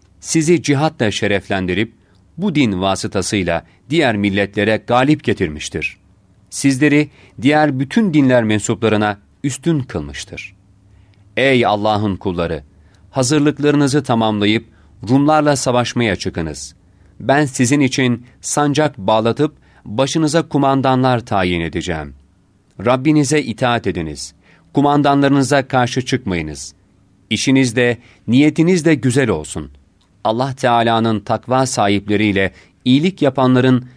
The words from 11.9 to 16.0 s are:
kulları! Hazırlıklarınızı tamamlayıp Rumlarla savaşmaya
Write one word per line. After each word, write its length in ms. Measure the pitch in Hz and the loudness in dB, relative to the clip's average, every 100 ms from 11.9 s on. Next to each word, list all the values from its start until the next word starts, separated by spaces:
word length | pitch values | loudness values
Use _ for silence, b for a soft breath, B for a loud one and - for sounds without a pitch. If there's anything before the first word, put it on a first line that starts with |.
| 104 107 90 | 0 -2 -4
kulları! 460 | 101 87 85 78 - b b b b | -4 -4 -4 -6 -12 b b b b
Hazırlıklarınızı 920 | 135 127 151 147 135 143 147 143 147 | -4 0 2 0 0 0 2 2 0
tamamlayıp 640 | 135 117 110 104 104 113 - b b b 98 | 0 0 0 0 0 0 -4 b b b 0
Rumlarla 480 | 135 143 156 147 143 | 2 4 2 2 0
savaşmaya 600 | 139 123 117 - | 0 0 0 0